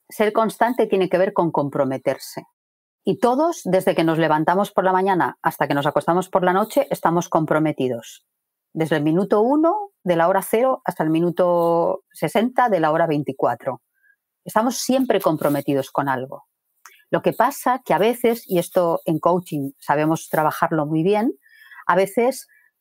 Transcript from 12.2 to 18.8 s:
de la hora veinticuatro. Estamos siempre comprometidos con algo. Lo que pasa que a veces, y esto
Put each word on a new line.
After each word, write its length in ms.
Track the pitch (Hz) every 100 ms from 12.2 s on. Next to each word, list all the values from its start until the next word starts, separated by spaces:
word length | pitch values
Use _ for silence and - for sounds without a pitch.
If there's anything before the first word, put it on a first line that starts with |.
| 156 226 240 247 247
de 120 | 185
la 100 | 156
hora 160 | 160 165
veinticuatro. 760 | 147 143 131 135 120 - 127 _ _ _ _ _ _
Estamos 340 | 175 214 240 226
siempre 420 | - 254 254 208
comprometidos 720 | 175 156 151 143 147 139 135
con 180 | - 139
algo. 380 | 127 135 - - _ _ _ - _ -
Lo 120 | 170
que 100 | 180
pasa 480 | - 240 - 262 254
que 100 | -
a 40 | 160
veces, 440 | 214 240 233 233 -
y 100 | 180
esto 420 | 170 185